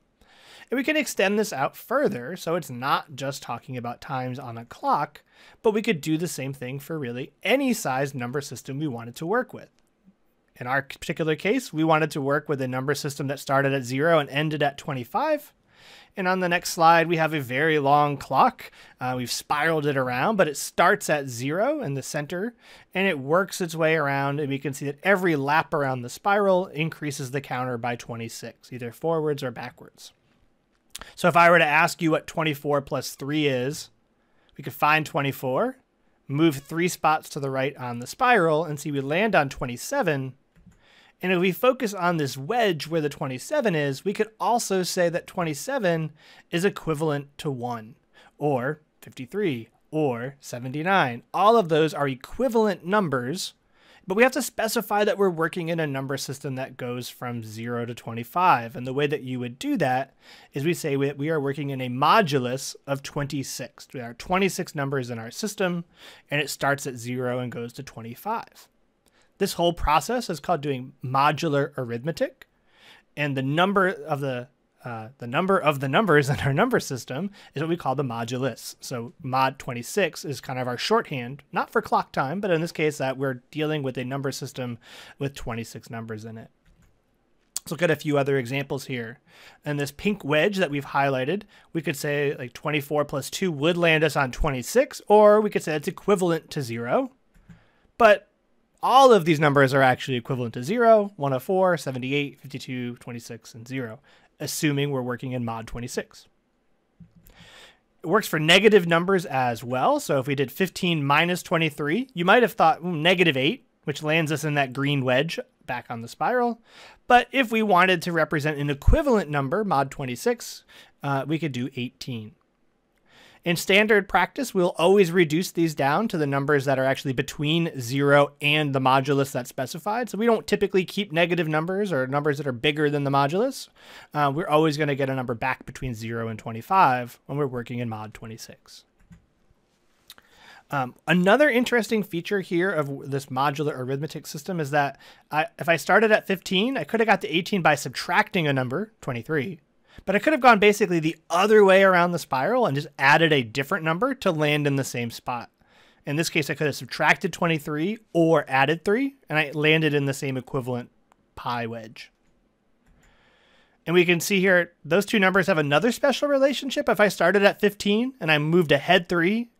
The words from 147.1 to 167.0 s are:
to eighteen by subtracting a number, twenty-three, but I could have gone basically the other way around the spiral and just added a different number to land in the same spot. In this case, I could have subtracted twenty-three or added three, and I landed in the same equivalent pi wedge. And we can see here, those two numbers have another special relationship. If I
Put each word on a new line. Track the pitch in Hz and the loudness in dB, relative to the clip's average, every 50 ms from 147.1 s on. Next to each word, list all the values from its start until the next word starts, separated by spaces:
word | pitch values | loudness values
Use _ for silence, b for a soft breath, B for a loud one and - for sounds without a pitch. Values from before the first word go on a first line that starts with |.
| 202 185 | 4 2
to | - 139 151 | 2 0 -2
eighteen | 185 180 - 214 196 | -2 -2 0 0 2
by | 160 160 151 | 4 4 4
subtracting | 135 - 143 120 - - - 175 - 208 - - 190 160 147 | 2 0 -6 -8 -8 -6 0 2 2 2 2 0 0 2 2
a | 139 | 2
number, | 131 127 120 127 170 214 - _ _ | 0 0 0 -2 -4 -6 -6 _ _
twenty-three, | - 147 123 117 113 - 156 151 123 196 175 - _ _ _ _ b b b b b | -10 -8 -8 -8 -6 -4 -2 -2 -2 -4 -8 -12 _ _ _ _ b b b b b
but | - 190 | -2 0
I | 202 | 0
could | - 311 | 2 2
have | 311 269 | 2 6
gone | 254 254 233 196 | 6 6 8 8
basically | 202 208 196 - 214 175 175 165 | 8 6 6 4 2 2 2 0
the | 156 165 160 - _ - | 0 0 -2 -4 _ -2
other | 170 170 196 214 220 214 202 | 0 2 4 6 8 8 10
way | 190 185 196 196 | 10 8 8 8
around | 190 185 175 175 180 | 8 6 6 4 2
the | 175 165 | 0 -2
spiral | - - 135 131 135 180 240 254 233 165 | -4 -4 -2 0 0 0 2 2 2 2
and | 135 | 0
just | 143 143 - - - | -2 -4 -6 -4 2
added | 135 139 151 160 165 160 151 | 4 6 6 6 6 6 4
a | 139 | 2
different | 120 110 107 135 135 - 190 190 160 | 2 0 -4 -6 -4 -2 -4 -2 -2
number | 160 160 175 233 277 262 | -2 0 0 0 -2 -2
to | - - 196 | -2 0 0
land | 165 151 151 147 147 147 147 143 | 0 2 2 2 2 2 2 0
in | 139 | 0
the | 139 127 | 0 -2
same | - - 123 120 117 | -4 -6 -6 -6 -8
spot. | - - - - 123 117 110 - _ _ b b b b b b b b b | -8 -10 -10 -8 -8 -8 -10 -14 _ _ b b b b b b b b b
In | 151 143 156 | -4 -2 -2
this | 165 - | -2 0
case, | - 170 143 - | -2 -2 -2 -2
I | 151 | -4
could | - 156 147 | -2 -2 -4
have | 127 | -4
subtracted | - 127 - - - 156 156 180 - - 180 - | -4 -10 -12 -6 0 0 2 2 0 -2 -6 -4
twenty-three | - 185 165 165 151 147 165 151 147 160 202 220 - - _ - | -2 0 0 0 -2 -4 -6 -6 -4 -4 -4 -4 -6 -10 _ 0
or | 170 165 160 165 147 - - | 2 4 4 4 2 2 2
added | 131 135 135 139 160 170 - | 2 2 2 2 2 0 0
three, | 202 208 247 277 269 - _ _ - | 0 0 0 0 -2 -6 _ _ -4
and | 151 156 | -2 -2
I | 156 139 127 | -2 -2 -2
landed | 151 147 156 156 160 156 151 143 | 0 2 4 4 4 4 2 2
in | 147 139 | 2 0
the | 139 135 | 0 -2
same | - 151 135 131 131 | -4 -6 -6 -6 -6
equivalent | 120 - - 135 120 127 123 120 123 - _ _ _ _ _ _ _ _ _ | -8 -6 -6 -6 -6 -4 -6 -6 -8 -10 _ _ _ _ _ _ _ _ _
pi | - - 123 123 120 117 | -12 -8 -6 -6 -6 -6
wedge. | 113 117 113 110 110 - - - - _ _ _ _ _ _ _ _ _ _ _ _ _ _ _ b b b b b b b b b b b b b b b b b b b _ | -6 -8 -10 -14 -16 -18 -20 -20 -20 _ _ _ _ _ _ _ _ _ _ _ _ _ _ _ b b b b b b b b b b b b b b b b b b b _
And | - 170 | 2 4
we | 180 170 | 4 6
can | 170 175 165 | 6 4 2
see | - - 208 190 | 2 0 2 2
here, | 180 196 185 175 170 - _ _ - | 4 6 4 4 4 0 _ _ -4
those | 143 165 196 202 | 0 2 2 2
two | - - 220 | 2 2 4
numbers | 190 185 180 196 180 190 | 4 4 4 4 2 2
have | 190 160 | 2 2
another | 147 143 143 151 190 247 | 2 4 4 4 4 2
special | 226 - - 285 233 - 294 285 | 0 2 0 0 2 0 0 0
relationship. | 285 269 269 294 254 - 302 269 - 294 285 - | 2 2 2 2 2 -2 -6 -6 -6 -2 0 0
If | 214 | 2
I | - | 4